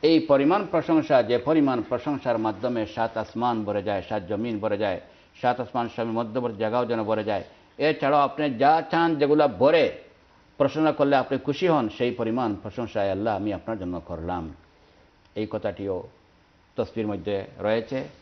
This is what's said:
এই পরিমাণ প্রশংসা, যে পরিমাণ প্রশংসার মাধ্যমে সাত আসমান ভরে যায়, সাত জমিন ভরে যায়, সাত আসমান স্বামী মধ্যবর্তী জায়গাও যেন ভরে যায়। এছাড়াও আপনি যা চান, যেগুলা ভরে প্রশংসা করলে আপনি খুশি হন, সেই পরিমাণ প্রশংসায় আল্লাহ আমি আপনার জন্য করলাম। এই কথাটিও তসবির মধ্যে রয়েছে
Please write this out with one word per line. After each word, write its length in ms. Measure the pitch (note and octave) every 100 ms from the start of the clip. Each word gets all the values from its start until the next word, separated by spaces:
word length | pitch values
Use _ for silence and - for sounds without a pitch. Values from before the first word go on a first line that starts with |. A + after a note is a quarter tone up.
এই 180 | D3+ D#3+
পরিমাণ 460 | D#3 C#3 C#3 G3 G3
প্রশংসা, 520 | E3+ D3+ D#3+ D3 C#3
যে 160 | A2 A#2+
পরিমাণ 440 | - D#3+ C#3+ B2 G#2+
প্রশংসার 500 | B2 D3+ C#3 C3 A#2
মাধ্যমে 480 | A2 G#2+ B2 A#2 G#2
সাত 300 | - A2+ A2
আসমান 480 | G#2+ A2+ A#2+ A#2
ভরে 180 | G#2 G#2
যায়, 200 | G2 G2+ F2+
সাত 140 | G#2+ F2+
জমিন 300 | G#2 A#2 A2
ভরে 200 | G#2+ G2+
যায়, 220 | G#2 F2 - - _ -
সাত 200 | B2 B2
আসমান 280 | A#2 B2 A#2
স্বামী 220 | - A2+
মধ্যবর্তী 480 | A2+ A#2 A#2 A#2+ G#2
জায়গাও 280 | A2 A#2+ A#2+
যেন 180 | A#2
ভরে 200 | G#2 A2
যায়। 200 | G#2+ G2+ E2+ - _ -
এছাড়াও 420 | D3 D3+ C#3 D3
আপনি 340 | C#3 - D3+
যা 280 | A#2 C3+ C#3 C#3
চান, 260 | E3 E3+ D#3
যেগুলা 320 | C#3+ D3+ D3
ভরে 440 | F#2 C3 D#3+ C#3 - - _ _ _ _ _
প্রশংসা 340 | C#3 D3+ D#3
করলে 240 | D3 C#3+ C#3
আপনি 220 | B2+ C3+
খুশি 300 | C3+ C#3+ F#3
হন, 200 | D#3 A2+
সেই 220 | - B2
পরিমাণ 460 | A#2+ A2+ A#2 A#2+ G2
প্রশংসায় 480 | G#2+ A2+ A#2 A2 G2
আল্লাহ 260 | F#2+ A2 G2+
আমি 160 | G#2
আপনার 260 | F#2+ - A2
জন্য 220 | F2+ F2 D#2+
করলাম। 480 | E2+ E2 F2+ D#2+ D#2 _ _ _ _ _ _ _
এই 120 | - G#2+
কথাটিও 520 | A2 G#2 F#2+ G2 F2+ - _ _ _ _ _ _ -
তসবির 300 | A2 - G#2+
মধ্যে 380 | G2+ E2+ G2+ F#2+ -
রয়েছে 480 | G2+ A2+ A2+ C3 D3 -